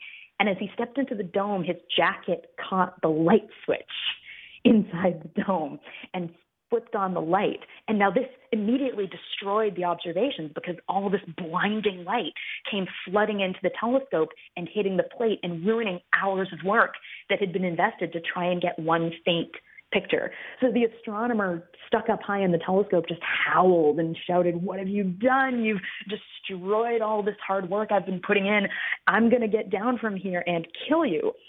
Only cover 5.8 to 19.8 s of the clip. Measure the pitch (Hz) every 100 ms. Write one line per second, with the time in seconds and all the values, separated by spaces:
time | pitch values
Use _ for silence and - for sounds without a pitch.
5.8 | - - - 185 170 - _ _ _ 233
6.8 | 233 220 190 175 160 190 190 - - -
7.8 | - 214 202 185 - - _ 220 208 262
8.8 | 269 208 190 175 - - 196 208 214 175
9.8 | 175 170 180 165 269 - 156 - - 165
10.8 | - 190 196 190 - 160 165 175 196 214
11.8 | 208 180 175 233 147 - - - - 202
12.8 | 180 - - 202 208 202 190 185 180 -
13.8 | 226 269 269 165 160 - - - 170 214
14.8 | 196 185 175 - 226 196 180 170 185 226
15.8 | 220 180 - - 196 190 190 165 175 220
16.8 | 190 - - - - 196 196 180 185 165
17.8 | 202 - 165 170 165 185 180 180 175 -
18.8 | 160 165 165 165 - 170 165 - - -